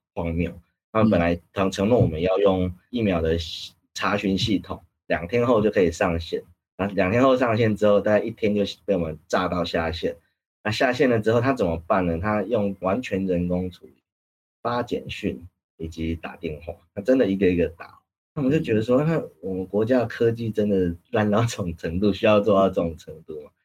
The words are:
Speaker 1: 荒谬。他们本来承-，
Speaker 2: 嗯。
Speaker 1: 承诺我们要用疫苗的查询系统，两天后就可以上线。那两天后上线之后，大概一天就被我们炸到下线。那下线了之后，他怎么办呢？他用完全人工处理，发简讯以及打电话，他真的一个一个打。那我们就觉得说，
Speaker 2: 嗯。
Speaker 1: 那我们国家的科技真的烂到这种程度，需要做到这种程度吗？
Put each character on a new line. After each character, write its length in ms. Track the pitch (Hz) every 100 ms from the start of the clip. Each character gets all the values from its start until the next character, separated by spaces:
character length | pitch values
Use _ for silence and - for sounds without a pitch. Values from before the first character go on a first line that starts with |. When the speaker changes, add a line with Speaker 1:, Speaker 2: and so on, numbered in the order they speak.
| _
Speaker 1:
荒 200 | - 85
谬。 160 | 82 85 - - _ _
他 80 | 110
们 80 | 110
本 100 | 92
来 160 | 85 87 _
承-， 160 | - 95
Speaker 2:
嗯。 40 |
Speaker 1:
承 180 | 101 101
诺 100 | 120
我 80 | 85
们 140 | 78
要 180 | 90 95
用 340 | 101 92 90 90 _
疫 120 | 123
苗 200 | 107 85
的 140 | 80 82 82 - - _ _
查 220 | - 98 101
询 220 | 101 95
系 200 | 117 92
统， 240 | - 80 - _ -
两 200 | 80 85
天 180 | 120 120
后 160 | 113
就 80 | 107
可 120 | 104
以 100 | 87
上 260 | 82 95 85
线。 240 | 82 - - _ _ -
那 80 | 98
两 180 | 95 92
天 100 | 120
后 140 | 135 127
上 220 | 123 110
线 180 | 113 101
之 100 | 107
后， 140 | 101
大 180 | 101 104
概 60 |
一 80 | 110
天 240 | 117 107 104
就 60 | 98 - -
被 100 | 95
我 40 |
们 180 | 80 78 -
炸 220 | 104 90
到 120 | 90
下 300 | 82 90 82
线。 240 | 85 90 - _ _ _ _
那 80 | 107
下 220 | - 135
线 160 | 127 135
了 100 | 117
之 140 | 110
后， 80 | 120
他 100 | 127
怎 140 | 131 92
么 100 | 82 -
办 200 | 101 87
呢？ 120 | 82
他 260 | 104 107
用 300 | 98 117 101 95
完 220 | 90 110
全 260 | 127 98 95
人 180 | 87 87
工 200 | 90 92
处 160 | - -
理， 60 | _ _ _ _ _ _ _
发 180 | 120 120
简 260 | 117 - -
讯 360 | - 98 65 90 _ _ -
以 80 | 82
及 280 | 80 82 82
打 200 | - -
电 220 | 82 76
话， 120 | - - _ -
他 60 |
真 160 | 104 131
的 100 | 101
一 60 | 95
个 100 | 92
一 80 | 87
个 120 | 82
打。 320 | - - - _ _ _
那 80 | -
我 80 | 131
们 20 |
就 80 | 156
觉 140 | 156
得 80 | 110
说， 160 | 110 127
Speaker 2:
嗯。 100 | 151
Speaker 1:
那 160 | 160 - _
我 120 | 95
们 100 | 92 92
国 180 | 101 113
家 140 | 127
的 80 | 113
科 240 | - 117
技 180 | 113 117
真 180 | 107 104
的 240 | 98 87 85 _
烂 180 | 110 107
到 120 | 104
这 140 | 117 -
种 160 | 90 80
程 220 | 85 85
度， 120 | 104
需 140 | 95 110
要 140 | 104
做 200 | 107 95
到 80 | 95
这 60 |
种 240 | 92 85 82
程 160 | - 78 -
度 120 | 76
吗？ 80 | 73 _